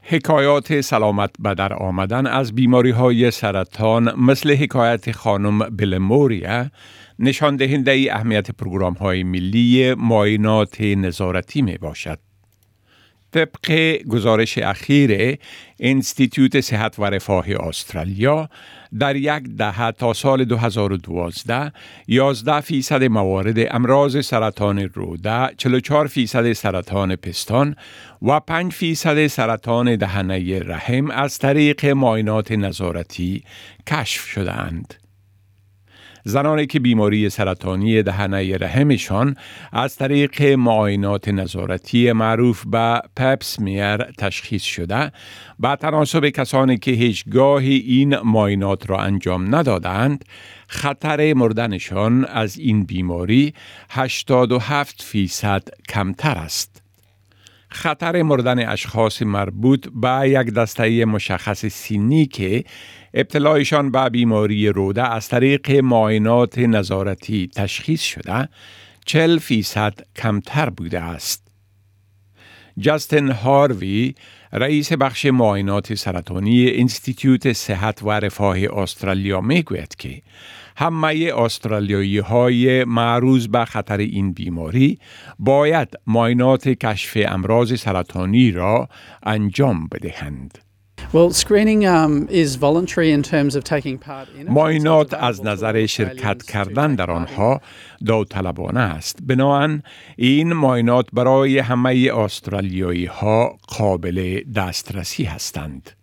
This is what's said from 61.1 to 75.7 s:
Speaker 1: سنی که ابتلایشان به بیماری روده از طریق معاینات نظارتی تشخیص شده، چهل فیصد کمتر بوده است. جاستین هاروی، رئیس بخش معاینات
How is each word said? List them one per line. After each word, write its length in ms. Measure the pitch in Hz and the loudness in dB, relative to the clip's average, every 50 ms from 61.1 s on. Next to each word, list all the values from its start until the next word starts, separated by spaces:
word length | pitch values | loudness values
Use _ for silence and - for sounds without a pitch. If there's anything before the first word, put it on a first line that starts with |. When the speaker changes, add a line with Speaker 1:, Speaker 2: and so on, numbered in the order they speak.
| 107 104 - - 95 90 - 107 104 - - | 0 -2 -2 -4 -6 -4 -4 -6 -6 -4 -6
Speaker 1:
سنی 600 | 107 - - - - 110 101 104 117 143 160 156 | -8 -8 -8 -8 -6 -4 -2 0 2 4 2 2
که 380 | 131 - - 95 92 101 123 160 - - - - - - - - _ - | 2 -2 -6 -4 -2 -2 -4 -4 -8 -18 -20 -20 -20 -20 -20 -20 _ -2
ابتلایشان 800 | 123 135 - - 151 143 151 156 147 139 - 156 147 143 135 | -2 -2 0 -2 0 2 4 4 2 2 2 0 0 0 0
به 180 | 120 131 131 123 | 0 0 0 0
بیماری 600 | 113 123 120 117 110 107 107 104 107 104 104 104 | 0 2 2 2 2 2 2 2 2 2 2 2
روده 440 | 98 98 98 95 101 113 123 123 113 | 2 2 0 0 0 -2 -2 -2 -2
از 140 | 110 104 | -4 -4
طریق 440 | - - 123 127 135 139 139 - 143 | -2 0 2 4 4 2 2 0 2
معاینات 840 | 135 143 131 127 120 113 110 107 107 107 104 110 117 123 123 - - | 2 4 4 4 4 4 4 4 2 2 2 4 4 4 2 2 0
نظارتی 880 | 123 123 117 113 104 95 95 98 95 98 98 95 - - - 110 104 92 90 _ | 0 2 2 2 2 0 0 -4 -2 -2 -4 -6 -6 -6 -6 -4 -4 -4 -4 _
تشخیص 460 | - 101 95 - - - - 160 156 | -4 -4 -4 -4 -6 -4 -4 -4 -2
شده، 480 | - - - - - - 92 120 139 - _ - - - - - - - _ _ _ | -4 -8 -8 -10 -8 -4 -4 -4 -4 -4 _ -20 -20 -20 -20 -20 -20 -20 _ _ _
چهل 320 | - - 151 160 165 170 | 0 2 2 4 4 2
فیصد 560 | 160 - - 123 110 98 - - 107 107 104 101 - - _ _ | 2 2 0 0 0 0 -2 -2 -2 -2 -2 -4 -6 -20 _ _
کمتر 540 | - - 113 104 101 - - - 147 156 143 | -6 -4 -2 -2 -2 -4 -4 -4 -2 -2 -2
بوده 300 | 90 - 85 85 - 90 | -4 -8 -8 -6 -6 -6
است. 480 | 85 85 82 - - - - - _ _ _ _ _ _ _ _ _ _ _ _ _ _ _ _ _ _ _ _ - - - - - _ _ | -6 -8 -10 -10 -8 -8 -8 -8 _ _ _ _ _ _ _ _ _ _ _ _ _ _ _ _ _ _ _ _ -20 -20 -20 -20 -20 _ _
جاستین 540 | - 98 147 151 151 - - 151 151 143 135 | -2 0 0 0 0 -2 0 0 2 2 2
هاروی، 840 | 127 107 117 131 139 139 143 139 120 95 95 95 98 107 120 131 135 _ - - - - - _ - | -2 0 2 4 6 6 6 4 2 -2 -4 -2 -2 -2 -2 -2 -6 _ -20 -20 -20 -20 -20 _ -4
رئیس 400 | 107 123 143 151 147 143 - 165 | -2 0 0 0 0 0 0 0
بخش 320 | 135 139 135 117 - - | 0 0 0 0 0 0
معاینات 680 | 143 131 127 117 107 101 98 98 98 | 2 4 4 4 4 2 0 -2 -2